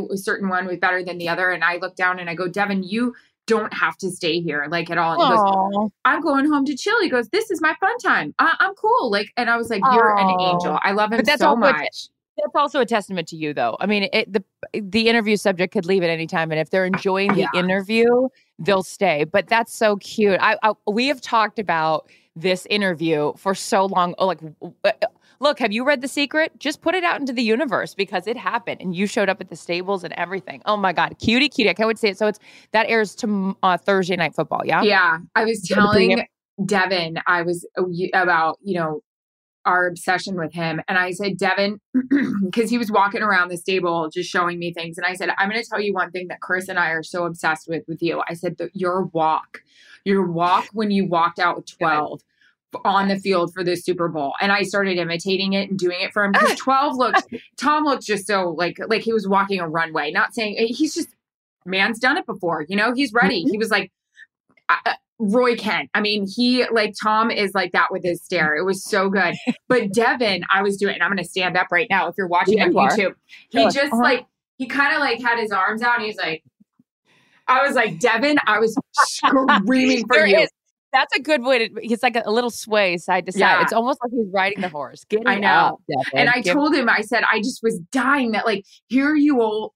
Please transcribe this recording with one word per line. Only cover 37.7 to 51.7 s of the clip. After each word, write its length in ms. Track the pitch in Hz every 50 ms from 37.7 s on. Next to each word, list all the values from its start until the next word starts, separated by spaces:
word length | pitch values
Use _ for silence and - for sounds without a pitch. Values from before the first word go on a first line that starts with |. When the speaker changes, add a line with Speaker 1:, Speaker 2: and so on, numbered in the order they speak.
| - -
Speaker 1:
uh, 40 | 185
y-, 240 | 185 170 170 185 - -
about, 440 | 185 180 180 170 160 160 160 156 -
you 160 | - 202 185 175
know, 220 | 165 156 151 151 - _ _ _ _ _ _ _ _ _ _ _ -
our 200 | 202 180 180 180 180
obsession 480 | 170 170 - 190 180 175 - 202 190
with 180 | 165 160 151 -
him. 260 | 170 165 165 160 160 - -
And 80 | 190 185
I 120 | 180 185
said, 260 | 180 - 202 196 175
"Devin," 440 | - 196 185 190 196 202 202 208 - _ _ -
<clears throat> 580 | 262 254 254 277 285 240 - 202 202 190 180
'cause 180 | - 233 226 202
he 80 | 240 240
was 120 | 233 202
walking 320 | 208 196 196 202 226 220
around 260 | 214 208 190 180 180 180
the 80 | 180 170
stable 500 | - 190 190 185 180 170 170 170 160 156
just 220 | - 180 170 -
showing 280 | - 185 175 175 175 175
me 140 | 170 170
things. 240 | 170 175 165 170 165
And 80 | 170 175
I 80 | 185 180
said, 160 | 180 175 170 -
"I'm 140 | - 196 202
gonna 120 | 220 233 226
tell 160 | - 220 202
you 120 | 208 202
one 180 | 190 185 170 175
thing 160 | 175 180 180 175
that 120 | - -
Chris 280 | - - 180 185 190 185
and 100 | 185 180
I 120 | 175 160
are 120 | 165 160
so 240 | 160 - - 175 175
obsessed 420 | 170 170 - - 160 156 - - 165
with, 160 | 165 151 -
with 140 | 160 165 -
you." 200 | 170 160 151 156 -
I 60 | - 170
said, 220 | 170 180 175 160
"The, 140 | - 170 -
your 320 | - 180 185 175 180 190 180 160
walk, 500 | - 165 156 160 156 - - _ - - - _ _ _ - - - - _
your 200 | 196 196 196 180
walk 420 | 170 165 165 175 180 247 262 254 -
when 180 | 202 226 220 208
you 140 | 202 196 185
walked 320 | 165 175 165 165 170 - -
out 180 | 180 175 -
with 100 | 180 - -